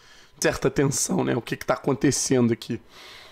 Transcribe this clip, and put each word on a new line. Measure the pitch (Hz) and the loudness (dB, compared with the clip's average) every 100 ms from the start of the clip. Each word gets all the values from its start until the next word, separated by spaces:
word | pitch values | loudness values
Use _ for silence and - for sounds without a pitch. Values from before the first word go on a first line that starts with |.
| - - - - | -20 -20 -20 -2
certa | 160 - - | -2 0 0
tensão, | - 139 131 - 190 | 2 0 0 -2 -2
né? | 131 127 | 0 -2
O | |
que | - 135 | -4 -6
que | - | -2
tá | |
acontecendo | 135 - 127 147 - - 131 120 | -2 0 0 0 0 0 2 4
aqui? | 117 - 110 - - - - - | 0 -4 -10 -10 -20 -20 -20 -20